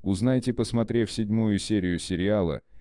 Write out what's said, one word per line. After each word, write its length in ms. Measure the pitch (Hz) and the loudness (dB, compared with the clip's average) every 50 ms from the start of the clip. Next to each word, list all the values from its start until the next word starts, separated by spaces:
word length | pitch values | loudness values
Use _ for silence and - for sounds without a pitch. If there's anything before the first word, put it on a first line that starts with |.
узнайте, 500 | - 95 98 92 113 127 131 127 117 127 | -2 -2 -2 0 2 2 2 2 0 0
посмотрев 580 | 117 117 113 - - 117 117 107 110 117 113 101 | 0 0 -2 0 0 -2 0 0 0 0 0 0
седьмую 480 | - - 113 104 107 113 110 107 101 95 | -2 -4 -2 0 0 2 2 2 2 0
серию 400 | - - 107 104 92 90 87 87 | 0 0 0 0 2 0 -2 -2
сериала 640 | - - 95 85 90 101 107 104 92 82 71 - _ _ - - | -2 -4 -2 0 0 2 2 2 2 0 -2 -4 _ _ -20 -20